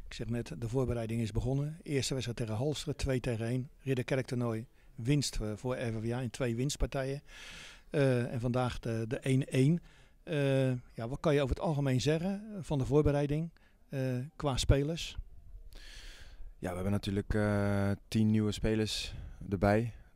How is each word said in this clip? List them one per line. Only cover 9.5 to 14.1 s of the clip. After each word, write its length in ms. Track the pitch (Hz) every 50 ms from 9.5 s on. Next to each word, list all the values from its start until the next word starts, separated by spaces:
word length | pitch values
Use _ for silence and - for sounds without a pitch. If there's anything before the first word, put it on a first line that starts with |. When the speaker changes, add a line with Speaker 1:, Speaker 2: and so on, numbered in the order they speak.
| - 135 131 147 175 170 - - - - - - - -
Speaker 1:
Eh, 480 | - - 160 147 139 135 135 135 131 131
ja, 380 | 127 123 - - - - 113 117
wat 120 | 139 -
kan 140 | - 165 143
je 80 | 147
over 120 | 139 120 -
het 100 | - -
algemeen 360 | 175 151 143 143 135 127 123
zeggen 420 | 104 139 156 160 175 196 196 202 214 220 208 196
van 180 | 147 - 156 139
de 60 | 123
voorbereiding, 680 | 110 135 151 143 147 143 143 147 143 147 156 170 165 - - - - _ _ _ -
eh, 120 | 151 135 131 131